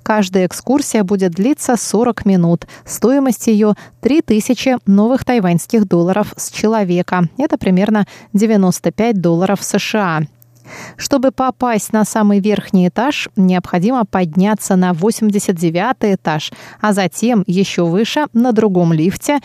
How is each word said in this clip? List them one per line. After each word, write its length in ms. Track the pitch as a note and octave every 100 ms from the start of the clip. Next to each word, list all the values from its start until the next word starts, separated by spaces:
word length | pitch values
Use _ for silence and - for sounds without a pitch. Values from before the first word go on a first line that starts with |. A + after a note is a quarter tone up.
Каждая 440 | - G#3+ F#3 F#3+ F#3
экскурсия 580 | - - C#4 - A3
будет 300 | F#3+ G3+ F#3
длиться 420 | E3+ A3 D4 - A#3+
сорок 500 | - G#3 B3 A#3 G3+
минут. 400 | F#3+ E3+ E3+ - - -
Стоимость 640 | - G#3+ C#4 C4+ - -
её — 260 | G#3+ G#3+ G#3 - _
три 200 | A#3 D4+
тысячи 560 | - G#3+ - B3 C4+ B3 -
новых 400 | G3 A3 B3+ -
тайваньских 600 | B3 F#3 F3 - A#3 G#3
долларов 480 | E3+ E3+ F#3+ G#3+ -
с 120 | -
человека. 800 | - G#3+ A3 F#3+ F3 F3 F3+ E3+ -
Это 200 | D4+ C4
примерно 500 | G3 F3+ G#3 G#3+ F#3+ - -
девяносто 600 | G3+ A3 G#3+ F#3 - F3
пять 280 | - A3+ G#3
долларов 420 | E3+ E3 F#3+ G3
С 160 | - G#3
Ш 200 | - A3
А. 220 | F#3+ D#3+ D#3 _ _ _ - - - -
Чтобы 360 | - C#4 C4
попасть 600 | - C4 - B3 A3 -
на 140 | G#3+ G#3
самый 340 | A3+ G#3 G3+
верхний 480 | G3 G3+ - F#3+ F3+
этаж, 400 | - B3+ - - -
необходимо 680 | F#3 F3+ - F3+ G3 C4 G#3+
подняться 720 | F#3+ F3 D3+ G3 G#3+ - F#3
на 160 | F#3
восемьдесят 640 | E3 G3+ - G#3+ G3+ - F3
девятый 580 | E3+ E3+ A3 C4 G#3+ F#3+
этаж, 380 | - D#3 - - - -
а 140 | G#3+
затем 500 | G3+ F#3 - A3+ A#3 F3+
ещё 380 | F3+ F#3+ - E3+
выше 420 | F3+ A3 D4 D4+
на 220 | A3+ B3+
другом 400 | G#3+ G#3+ F3+ E3+
лифте 460 | D#3+ E3+ - - C#4+